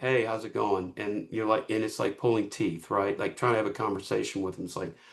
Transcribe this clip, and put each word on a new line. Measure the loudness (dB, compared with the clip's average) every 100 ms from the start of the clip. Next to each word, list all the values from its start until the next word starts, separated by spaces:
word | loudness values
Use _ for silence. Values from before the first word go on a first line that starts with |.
Hey, | 4 2
how's | 2 -2
it | -4
going? | -2 2 0 0 -6
And | -4 -4 -4
you're | -2 2
like, | 2 2
and | 0
it's | 0 0
like | -2 2
pulling | 2 4 2
teeth, | 0 -2 -2 -2
right? | 2 2 0
Like, | -2 0
trying | 2
to | 4
have | 2
a |
conversation | 0 -2 -2 -2 -2 0 -2
with | -4 -4
them | -8
is | -6
like | -8 -8 -20